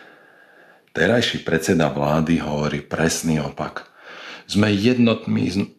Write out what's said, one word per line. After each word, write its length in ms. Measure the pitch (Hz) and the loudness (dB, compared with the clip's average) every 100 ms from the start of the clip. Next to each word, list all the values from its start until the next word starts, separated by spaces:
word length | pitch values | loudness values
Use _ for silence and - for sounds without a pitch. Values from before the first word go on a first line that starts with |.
| - - - - - - - - _ - | -20 -20 -20 -20 -20 -20 -20 -20 _ -2
Terajší 480 | 87 120 - - | 2 2 0 -4
predseda 480 | - 80 - 90 76 | -2 0 2 2 2
vlády 480 | 71 71 78 78 82 | 0 0 2 2 0
hovorí 400 | 73 73 73 73 | 0 -4 -2 -4
presný 560 | - 76 80 - 82 78 | -6 -2 0 0 -2 -2
opak. 480 | 69 - 69 - - _ - - - - - | -2 -6 -10 -10 -16 _ -20 -18 -16 -16 -4
"Sme 240 | 101 107 | 0 2
jednotní, 1040 | 101 113 127 117 110 - 107 104 90 - | 2 2 4 4 2 0 -2 0 -2 -4